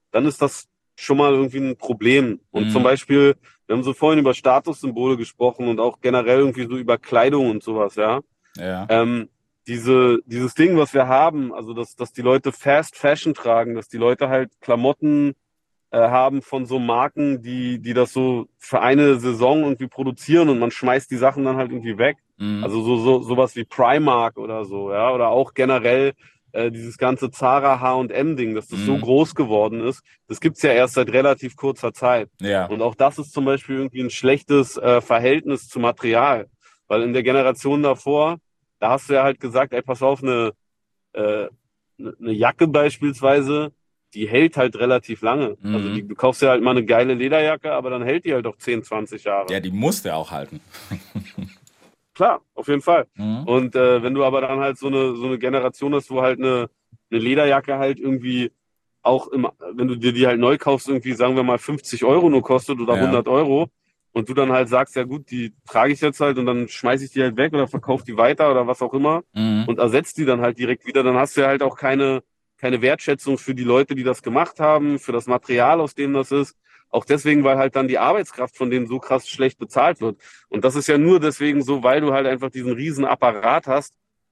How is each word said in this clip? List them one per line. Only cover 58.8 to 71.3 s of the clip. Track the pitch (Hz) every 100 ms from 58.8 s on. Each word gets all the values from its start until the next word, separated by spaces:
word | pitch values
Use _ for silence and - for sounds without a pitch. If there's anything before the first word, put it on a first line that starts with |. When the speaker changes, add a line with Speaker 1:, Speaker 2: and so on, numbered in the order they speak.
| _ _
Speaker 1:
auch | 123 131 -
im, | 135 120 - 87
wenn | 117 123
du | 120
dir | 120
die | 120 127
halt | 120
neu | 120 147
kaufst, | - 135 -
irgendwie, | 135 127
sagen | 113 123 131
wir |
mal, | 123 120
fünfzig | - 147 - 117
Euro | 117 160 175
nur | 139
kostet | - 127 - 131
oder | 120 98
Speaker 2:
Ja. |
Speaker 1:
hundert | 95 123 113
Euro | 131 156 139 160 _ _ _ _
und | 113 113
du |
dann | 131 131
halt | 127 120
sagst, | 123 139 135
ja |
gut, | 123 147 139
die | 123 117 - -
trage | 117 131
ich | 139
jetzt | 151 -
halt | 147 131
und | 123
dann | 120 117
schmeiß | - 123 135
ich | 135
die | 135
halt | 131 110
weg | 151
oder | 151 131
verkauf | 123 - 127
die | 120 110
weiter | 120 151 151
oder | 131 120
was | 127
auch | 123
immer | 135 147 165 -
Speaker 2:
Mhm. | 104 110 107 113
Speaker 1:
und | 117
ersetzt | 120 123 170 -
die | 143
dann | 120
halt | 120 117
direkt | 120 123 123
wieder, | 135
dann | 127 127
hast | 139